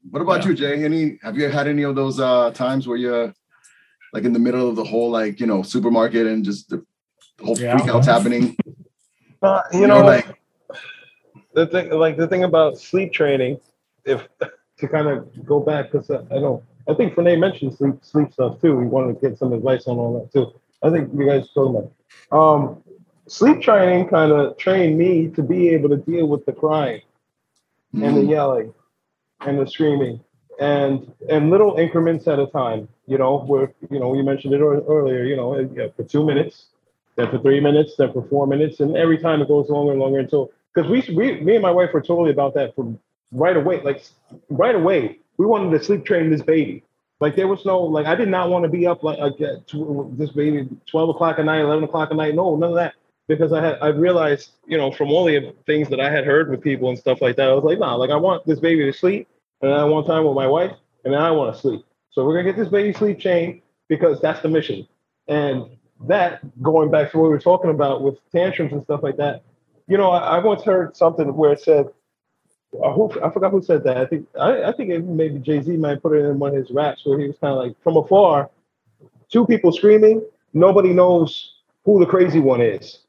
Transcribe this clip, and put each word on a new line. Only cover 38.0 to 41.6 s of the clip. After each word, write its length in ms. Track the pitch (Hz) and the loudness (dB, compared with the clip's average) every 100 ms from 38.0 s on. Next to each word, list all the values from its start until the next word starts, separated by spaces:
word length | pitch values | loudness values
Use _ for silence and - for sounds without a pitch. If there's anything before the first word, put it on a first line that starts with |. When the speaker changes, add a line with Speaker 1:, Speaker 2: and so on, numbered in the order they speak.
| 131 | -2
Speaker 3:
for 120 | 127 - | -2 -4
four 180 | 143 139 | -2 0
minutes. 340 | 139 156 160 | 0 -2 -2
And 160 | 147 139 | -2 0
every 220 | 165 160 | 0 0
time 240 | 165 156 | 0 0
it 60 | 139 | 2
goes 200 | 147 143 | 0 0
longer 240 | 147 143 | -2 0
and 80 | 135 | 0
longer 200 | 135 139 | 0 -2
until, 300 | 135 147 131 _ _ | 0 -2 -2 _ _
'cause 120 | - 151 | -4 0
we, 160 | 240 254 | -2 0
we, 240 | 165 254 170 | -2 -2 -2
me 140 | 156 | 2
and 60 | 220 | 2